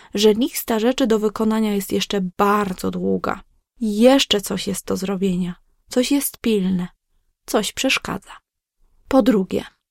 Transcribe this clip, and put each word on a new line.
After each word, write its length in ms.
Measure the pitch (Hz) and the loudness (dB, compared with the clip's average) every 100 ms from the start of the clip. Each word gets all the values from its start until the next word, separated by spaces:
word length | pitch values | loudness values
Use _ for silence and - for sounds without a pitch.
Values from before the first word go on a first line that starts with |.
| - | -10
że 200 | 202 214 | 2 4
lista 460 | 214 294 - - 226 | 4 0 -4 -4 0
rzeczy 280 | 233 254 262 | 0 0 2
do 120 | 220 | 2
wykonania 560 | 214 208 220 220 214 202 | 0 -2 -2 0 0 -2
jest 160 | - | -2
jeszcze 300 | 196 - 202 185 - | -4 -2 -2 -4 0
bardzo 540 | 202 208 196 180 190 | 2 2 0 -4 -6
długa. 500 | 180 190 - - - - _ _ - | -4 -2 -2 -2 -8 -12 _ _ -6
Jeszcze 640 | 220 208 240 269 - 208 | -4 4 6 6 2 -2
coś 260 | - 196 202 | -2 -6 -6
jest 180 | 185 - | -8 -6
do 120 | 190 | -6
zrobienia, 580 | 190 190 196 180 175 175 _ _ - | -4 -2 -2 -2 -4 -8 _ _ -4
coś 220 | 247 247 | -2 2
jest 260 | 277 - - | 0 -2 -4
pilne, 500 | 240 214 185 180 180 _ _ _ _ _ - | 0 0 0 -2 -4 _ _ _ _ _ -4
coś 280 | 226 202 | -2 -2
przeszkadza. 640 | - 262 - - 180 - - _ _ _ _ _ _ - | -2 -2 -2 -4 -10 -12 -20 _ _ _ _ _ _ 2
Po 140 | 262 | 2
drugie, 440 | 226 214 185 - - _ _ | 4 2 0 -6 -8 _ _